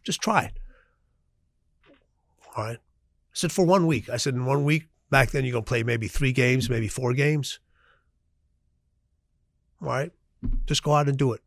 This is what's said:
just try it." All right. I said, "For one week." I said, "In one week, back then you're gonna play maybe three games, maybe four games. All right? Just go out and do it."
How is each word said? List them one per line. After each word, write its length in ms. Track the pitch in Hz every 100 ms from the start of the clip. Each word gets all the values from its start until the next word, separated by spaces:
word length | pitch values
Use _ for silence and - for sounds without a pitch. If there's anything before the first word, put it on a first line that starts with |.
just 180 | - -
try 220 | - 202
it." 160 | - - - - _ _ _ _ _ _ _ _ _ _ _ _ _ _ _ _ -
All 100 | 113
right. 120 | 107 117
I 560 | _ _ _ _ _
said, 180 | - 170
"For 140 | -
one 220 | 175 190 165
week." 240 | 131 -
I 60 | 120
said, 180 | 143
"In 100 | 123
one 180 | 127 143
week, 260 | 143 156 - _ _
back 220 | 139 131
then 120 | 143
you're 100 | 127
gonna 100 | 120
play 160 | 110 120
maybe 260 | 117 117 107
three 260 | - 135
games, 360 | 127 123 131 123
maybe 180 | 117 110
four 260 | - 127
games. 460 | 127 143 151 135 - _ _ _ _ _ _ _ _ _ _ _ _ _ _ _ _ _ _ _ _ _ _
All 60 | 147
right? 240 | 127 160 _ _ _ - - -
Just 160 | 147
go 100 | 147
out 160 | 147 143
and 80 | 139
do 160 | 135
it." 80 | 107